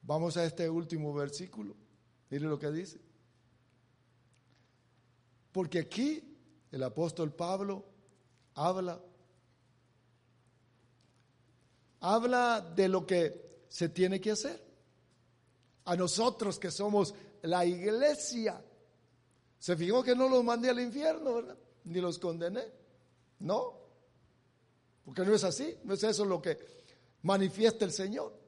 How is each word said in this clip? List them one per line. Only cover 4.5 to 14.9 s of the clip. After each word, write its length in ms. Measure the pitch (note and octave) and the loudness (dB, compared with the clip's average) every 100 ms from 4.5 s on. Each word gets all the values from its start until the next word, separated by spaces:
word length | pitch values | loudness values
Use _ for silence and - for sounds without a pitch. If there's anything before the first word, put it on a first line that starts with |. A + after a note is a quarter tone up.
| _ _ _ _ _ _ _ _ _ _ | _ _ _ _ _ _ _ _ _ _
Porque 260 | F#3 F3 F3 | -4 0 0
aquí 500 | D#3 - C4+ D#4 - - _ _ _ | -2 -2 -2 -2 -8 -20 _ _ _
el 120 | C3 | -6
apóstol 480 | C3 B2+ E3 D#3 D#3+ | -4 -2 -2 -2 -4
Pablo 540 | D3 E3+ F#3+ G3+ G3 - - _ _ _ _ _ - | -4 -4 -2 -4 -6 -10 -20 _ _ _ _ _ -2
habla, 440 | D#3 F#3 F#3 E3+ - _ _ _ _ _ _ _ _ _ _ _ _ _ _ _ _ _ _ _ _ _ _ _ _ _ _ _ _ _ | 0 0 -4 -8 -14 _ _ _ _ _ _ _ _ _ _ _ _ _ _ _ _ _ _ _ _ _ _ _ _ _ _ _ _ _
habla 580 | F3 G#3+ A#3+ B3 B3 A3+ | 2 2 4 4 4 2
de 280 | F3 E3 F#3+ | -2 2 4
lo 160 | F#3+ E3 | 4 2
que 600 | F3+ D#3+ - - - - | 2 2 -2 -16 -20 -18
se 200 | - E3+ | -4 -4
tiene 300 | - F#3 F#3+ | 2 2 2
que 120 | G3+ | -2
hacer. 300 | G#3 C4+ F4 - - _ | -2 -4 -8 -16 -20 _